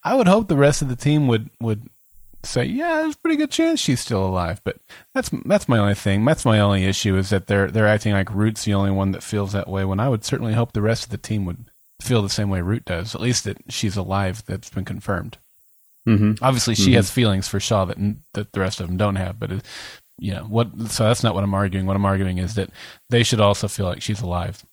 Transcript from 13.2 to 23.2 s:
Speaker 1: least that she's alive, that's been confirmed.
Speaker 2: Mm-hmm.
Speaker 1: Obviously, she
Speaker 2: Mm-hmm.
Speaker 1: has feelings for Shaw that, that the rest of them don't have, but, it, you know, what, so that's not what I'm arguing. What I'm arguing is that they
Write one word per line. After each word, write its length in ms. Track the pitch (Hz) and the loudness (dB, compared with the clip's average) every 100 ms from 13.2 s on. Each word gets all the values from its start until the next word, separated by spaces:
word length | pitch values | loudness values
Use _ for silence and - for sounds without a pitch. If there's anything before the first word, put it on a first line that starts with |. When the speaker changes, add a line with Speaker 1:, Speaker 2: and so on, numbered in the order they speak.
Speaker 1:
least 220 | 123 117 | -2 -2
that 140 | 98 85 - | -4 -10 -10
she's 300 | - 107 101 | -4 -2 -2
alive, 440 | 95 98 95 92 - | -2 -2 -2 -4 -8
that's 240 | 95 - | -10 -8
been 160 | - 92 | -8 -8
confirmed. 520 | - - 92 143 - _ _ _ _ _ _ - | -8 -4 -4 -6 -14 _ _ _ _ _ _ 2
Speaker 2:
Mm-hmm. 340 | 104 107 107 | 4 4 2
Speaker 1:
Obviously, 320 | 127 127 117 104 | 0 2 0 2
she 100 | 143 | 6
Speaker 2:
Mm-hmm. 80 | |
Speaker 1:
has 180 | 123 95 | 6 4
feelings 360 | - 113 95 95 | 2 2 2 -2
for 100 | 101 | -4
Shaw 240 | - 107 92 | 0 0 0
that, 120 | - 104 107 _ | -2 -4 -4 _
that 200 | - 104 | -10 -6
the 80 | - | -4
rest 180 | 92 - | -4 -4
of 80 | 85 | -6
them 80 | 92 | 0
don't 200 | 104 98 | 0 0
have, 200 | 92 101 | -4 -6
but, 140 | 104 | -6
it, 120 | 95 - - - - _ - | -6 -8 -16 -18 -20 _ -10
you 160 | - | -6
know, 100 | 80 | -6
what, 260 | 104 110 117 82 110 | -2 0 0 -4 -6
so 120 | - 110 | 0 2
that's 180 | 107 | 2
not 100 | 117 95 | 0 0
what 80 | 101 | 0
I'm 80 | |
arguing. 320 | 98 101 95 95 | 0 0 0 0
What 100 | 98 | 0
I'm 100 | 101 | 2
arguing 340 | 98 95 92 | 0 0 -2
is 160 | 90 110 | -2 -4
that 140 | 95 - - - _ | -6 -8 -20 -20 _
they 140 | 120 | 2